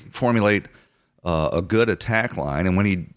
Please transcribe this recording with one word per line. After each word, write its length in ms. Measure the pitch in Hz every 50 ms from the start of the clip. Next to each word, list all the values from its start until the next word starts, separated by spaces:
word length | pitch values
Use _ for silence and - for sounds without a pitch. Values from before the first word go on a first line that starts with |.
| - -
formulate, 560 | - - 127 120 117 113 101 104 104 95 - - _ - _ _ _ _ _ _ _ _ -
uh, 240 | 90 82 80 78 - -
a 80 | 82
good 280 | 90 80 110 110 117 113
attack 460 | 92 - - - 110 110 117 120 -
line. 320 | 90 69 71 69 76 92
And 80 | 92 90
when 100 | 95 101
he, 200 | 101 92 90 80 - -